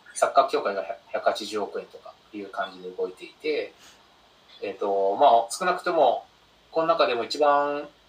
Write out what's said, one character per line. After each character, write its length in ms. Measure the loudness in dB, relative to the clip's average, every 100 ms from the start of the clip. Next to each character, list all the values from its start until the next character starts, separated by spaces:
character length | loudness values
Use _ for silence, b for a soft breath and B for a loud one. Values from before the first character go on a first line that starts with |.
| -16
サ 140 | -2 2
ッ 60 |
カ 100 | 4
ー 60 | 2
協 120 | 0
会 120 | -2
が 100 | -4
百、 140 | -6 -10 -10
百 140 | -4 -2
八 200 | -2 -4
十 140 | -6
億 200 | -6 -8
円 60 | -12
と 100 | -16
か 140 | -20 -20 _
い 80 | -14
う 80 | -10
感 240 | -8 -8
じ 80 | -10
で 80 | -12
動 180 | -6 -6
い 40 |
て 140 | -8 -20
い 40 |
て、 440 | -8 -4 -4 -6 B B B _ _ _ _ _ -12
え 100 | -10
ー 60 | -6
と、 360 | -2 0 0 4
ま 100 | 6
あ、 200 | 6 4
少 140 | -2 -2
な 100 | -2
く 80 |
と 100 | -2
も、 320 | 2 2 2 -6 _ _ _ _
こ 100 | -2
の 60 | 2
中 180 | 2 2
で 80 |
も 120 | 0 -4
一 120 | 2
番 500 | 4 4 2 -4 -8 _